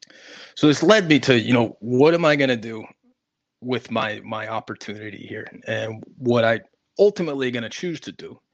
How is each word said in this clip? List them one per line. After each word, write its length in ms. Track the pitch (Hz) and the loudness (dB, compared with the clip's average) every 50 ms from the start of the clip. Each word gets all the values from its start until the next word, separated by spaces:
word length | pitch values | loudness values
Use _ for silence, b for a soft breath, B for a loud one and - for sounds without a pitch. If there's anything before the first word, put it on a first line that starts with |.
| - B B B B B B B B B B | -20 B B B B B B B B B B
So 140 | - 151 151 | 2 4 4
this 140 | 139 - 165 | 4 4 4
led 260 | 175 220 220 185 160 | 6 6 6 6 4
me 100 | 151 131 | 2 2
to, 180 | - 135 127 117 | 4 4 4 4
you 140 | 107 110 123 | 4 4 2
know, 240 | 123 117 - - - | 2 2 0 -2 -8
what 340 | - 123 123 123 143 160 170 | -6 -2 2 4 4 4 4
am 100 | 170 170 | 4 2
I 120 | 151 147 | 2 2
gonna 200 | 143 139 131 123 | 2 2 0 0
do 280 | 113 104 117 113 110 120 - - _ _ _ _ _ _ _ _ _ _ _ _ _ | -2 -4 -10 -12 -12 -14 -16 -20 _ _ _ _ _ _ _ _ _ _ _ _ _
with 300 | 120 127 127 113 - - | -8 -6 -6 -6 -6 -4
my, 300 | 113 113 110 107 107 104 98 | -4 -4 -4 -4 -6 -10 -10
my 220 | 104 113 110 107 | -10 -10 -10 -8
opportunity 800 | 110 113 110 - - 107 - - - 104 107 107 107 101 - - | -6 -8 -8 -8 -8 -14 -14 -12 -14 -14 -12 -12 -14 -14 -16 -14
here? 200 | - 110 107 - - - - - | -14 -14 -14 -14 -14 -18 -16 -10
And 380 | 120 113 110 110 110 113 110 - - _ - | -8 -6 -6 -6 -8 -10 -12 -16 -20 _ -6
what 260 | 127 120 120 120 113 | 0 2 2 4 4
I 160 | 113 113 107 - _ _ _ _ _ _ - | 2 0 0 -4 _ _ _ _ _ _ 4
ultimately 500 | 196 208 202 - 175 156 143 135 131 123 | 4 4 4 0 -6 -6 -4 -4 -4 -4
gonna 180 | 120 120 113 107 | -4 -6 -8 -10
choose 300 | - - 185 180 160 139 | -12 -8 -8 -8 -8 -8
to 120 | - - - | -12 -16 -16
do 260 | - 139 131 131 _ _ _ | -14 -16 -18 -18 _ _ _